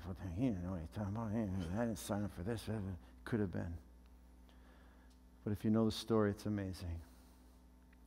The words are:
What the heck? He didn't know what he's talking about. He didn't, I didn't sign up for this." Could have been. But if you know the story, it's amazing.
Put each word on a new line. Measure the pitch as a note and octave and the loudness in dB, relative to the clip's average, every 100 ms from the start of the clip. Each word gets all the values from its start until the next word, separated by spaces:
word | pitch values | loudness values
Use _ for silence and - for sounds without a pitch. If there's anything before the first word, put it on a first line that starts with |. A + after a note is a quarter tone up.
| F2 | -4
What | E2 | -6
the | |
heck? | F#2 E2+ | -6 0
He | C3 | 2
didn't | F#2 | 2
know | F2 | -2
what | F#2 | -4
he's | D#2+ | -4
talking | G#2+ G2 A2 | -4 -2 -2
about. | A2+ | -2
He | A2+ | 0
didn't, | G#2 F#2+ E2+ G#2 | 0 0 0 0
I | A#2 | 0
didn't | G2 | -2
sign | - G#2 | -2 0
up | G2+ | 0
for | - | -4
this." | F2+ A2+ - F2+ F#2+ F2+ - - - | -4 -4 -2 -4 -4 -6 -12 -16 -2
Could | A#2 | 0
have | F#2+ | 2
been. | G2+ F#2 E2+ - - - - - - - - - - - - - - - - | 0 -4 -6 -12 -20 -20 -20 -20 -20 -20 -20 -20 -20 -20 -20 -20 -20 -20 -8
But | G#2+ | -4
if | G2+ A2+ | 2 4
you | |
know | A2 A2 | 6 6
the | |
story, | - - A2 G#2 | 2 2 4 4
it's | G2 A2 | 2 -2
amazing. | G#2 F#2+ F2+ F2+ E2 - - - - - - - - - - | -2 -2 -4 -6 -6 -10 -18 -20 -20 -20 -20 -20 -20 -20 -20